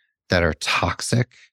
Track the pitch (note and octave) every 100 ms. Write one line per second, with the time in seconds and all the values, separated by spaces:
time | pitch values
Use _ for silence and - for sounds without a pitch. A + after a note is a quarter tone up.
0 | _ _ - F2+ E2+ D2+ - - F2+ -
1 | - A#2+ - - -